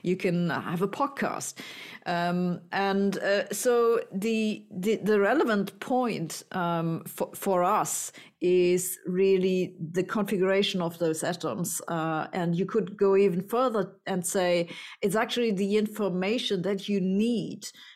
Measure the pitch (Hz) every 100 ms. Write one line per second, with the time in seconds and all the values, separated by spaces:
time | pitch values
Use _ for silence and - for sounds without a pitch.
0 | 170 185 190 175 170 127 - 170 196 -
1 | 277 - 170 - - - - - - -
2 | - 170 175 180 180 170 - 190 196 196
3 | 196 196 190 202 - 208 247 240 233 233
4 | - 190 226 220 214 - - 180 208 208
5 | 190 208 202 285 254 202 196 - - 254
6 | 240 160 160 - - - 170 170 165 165
7 | - - - - 202 180 180 208 160 -
8 | - - - _ 180 180 175 180 180 -
9 | - 180 190 190 185 185 175 - 160 180
10 | 185 220 202 190 185 196 208 185 170 170
11 | 165 160 160 175 147 110 170 - - 165
12 | 160 156 - 190 170 170 185 226 180 -
13 | 196 196 202 180 - 233 254 220 190 -
14 | - 185 170 196 180 175 170 - - -
15 | 202 214 220 240 233 190 196 214 208 208
16 | 196 180 190 247 202 190 180 196 202 202
17 | 185 196 233 220 160 - - - -